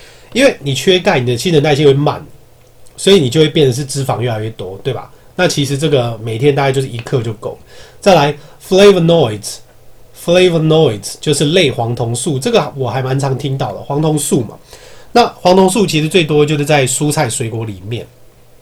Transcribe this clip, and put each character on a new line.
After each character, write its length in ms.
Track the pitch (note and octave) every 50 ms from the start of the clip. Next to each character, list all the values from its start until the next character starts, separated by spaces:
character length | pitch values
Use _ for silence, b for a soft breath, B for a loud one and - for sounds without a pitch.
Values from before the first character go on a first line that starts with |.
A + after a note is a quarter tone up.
| B B B B B B B
因 100 | A3+ C#4
为 100 | B3+ - -
你 140 | C#3 C#3+ C3
缺 260 | - - F#3 F#3 F3+
钙， 220 | - G#3 F3 C#3
你 100 | B2 B2
的 60 | B2
新 160 | A#2 - F#3 E3
陈 100 | D3 C#3
代 100 | D#3 C#3+
谢 120 | C3+ D#3
会 80 | C#3 C3+
慢。 280 | C#3 D3 D3 - - - - - - - - _ _ _ _ _ - - - -
所 160 | - - F#3 G3+
以 60 | F#3+
你 100 | C#3+ A#2+
就 100 | A#2 D#3+
会 80 | D#3
变 200 | D#3 D#3 E3+ C#3+
成 80 | C3 A#2
是 100 | C3 D3
脂 180 | C3 - C#3 C3+
肪 160 | C3+ A#2 G2+
越 100 | A#2 B2
来 120 | A2 G#2+
越 80 | A2 A2
多， 280 | G2+ - G#2 F#2 G2 G2 -
对 80 | C#3
吧？ 200 | A#2 G2+ - - b b b b b
那 120 | - F3+
其 160 | D#3+ - D3 C#3+
实 140 | B2+ C#3+
这 100 | C3+ D#3+
个 320 | D3+ D3 C3 A#2 A#2 A2+ G#2+ A2+
每 160 | A#2 A2 A2+
天 140 | C#3 D3 C3+
大 100 | C#3+ C#3
概 80 | C#3
就 100 | C3 C#3
是 60 | C3+
一 100 | C3 B2
克 240 | A#2 - - C#3+ B2+
就 100 | A2 A#2 G#2+
够。 220 | - - A2 - - - B B B B B B B
再 140 | B G3+ F#3
来， 200 | D#3 C#3+ D3+ D3 B B B B B -
flavonoids，flavonoids 2500 | - F#3 F#3 G3+ G3+ G3 F3+ E3 E3 E3+ E3 C#3 A2+ G#2+ G2+ - - - - - - - - - - - - - - - - - F3 F3 F3+ F#3 F#3 E3 D#3+ D#3+ D#3 D#3 D#3+ D#3+ C3 G#2+ G2+ G2+ - - -
就 100 | - D#3
是 140 | C#3+ - D#3+
类 240 | F#3+ E3+ F#3+ E3+ B2+
黄 240 | G#2 - A#2 A#2 A#2+
酮 220 | - A#2 A2+ A#2+
素， 240 | A#2+ - F3 C#3 C3
这 120 | C3+ A#3+
个 220 | A3+ G3+ D3 - -
我 140 | C#3 C3 A#2
还 140 | A2+ C3+ B2+
蛮 160 | C3 C3+ C#3
常 180 | C#3+ C3+ C3+
听 180 | A#2+ - C3+ C3+
到 160 | C3+ C3+ G#2+
的， 80 | F#2+ F#2+
黄 220 | - - C#3 D3
酮 160 | D3+ C#3+ D3+
素 240 | D3 - - G3+ C#3+
嘛。 160 | A2 G2 - - B B B B B B B B B B
那 160 | B A#3+ A#3+ - - -
黄 160 | - F3+ F#3
酮 140 | F#3+ F#3+ F#3
素 160 | F#3+ A#3 G3
其 160 | D3 D#3 D3+
实 80 | D#3 D#3
最 140 | F3 F#3 E3
多 200 | D3 D3+ D3 D3
就 140 | D3 D#3
是 80 | C#3+ D3
在 220 | C#3+ D3+ C#3+ C3
蔬 240 | B2 - - D3+ D3
菜 180 | - D#3 C#3+ A2+
水 180 | - - A#2+ A2
果 160 | A2+ A2+ A2+
里 180 | A2 G2 F2+ F#2
面， 200 | G#2+ A#2+ G#2+ - - _ - - - _ _ - _ - -